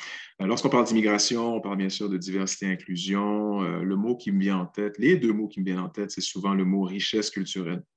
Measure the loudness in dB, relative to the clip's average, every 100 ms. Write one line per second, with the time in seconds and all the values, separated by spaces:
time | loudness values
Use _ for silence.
0 | -14 -14 -14 -4 -2 0 2 4 4 4
1 | 4 4 2 0 0 -2 -2 -2 -2 -2
2 | -2 -2 -2 -2 -2 -2 -2 -4 -4 -6
3 | -2 0 2 0 0 0 -2 -2 0 0
4 | 0 -2 0 2 2 0 -2 -4 -4 2
5 | 4 6 4 2 -2 -4 -2 -2 -4 -6
6 | -6 -4 -6 -2 0 2 4 2 0 -2
7 | -2 0 -2 -4 -4 -4 -4 -6 -8